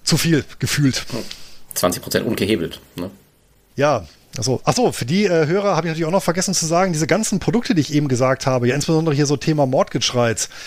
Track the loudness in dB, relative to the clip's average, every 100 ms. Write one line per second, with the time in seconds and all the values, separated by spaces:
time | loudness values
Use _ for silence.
0 | -2 0 4 2 0 -4 -4 2 2 0
1 | -4 -8 -10 -14 -16 -16 -12 -2 0 -2
2 | -2 -2 0 0 0 0 -2 -10 -16 -10
3 | -10 -12 _ _ _ _ _ -2 0 0
4 | -4 -18 _ -8 -4 -2 0 2 2 0
5 | -2 0 2 2 2 2 0 0 -2 -2
6 | 0 0 0 -2 -2 -2 0 2 2 0
7 | 0 0 0 -2 0 0 2 0 2 0
8 | 2 2 2 2 0 2 2 0 2 2
9 | 2 2 2 0 0 2 2 2 0 -2
10 | -2 0 0 0 -6 -10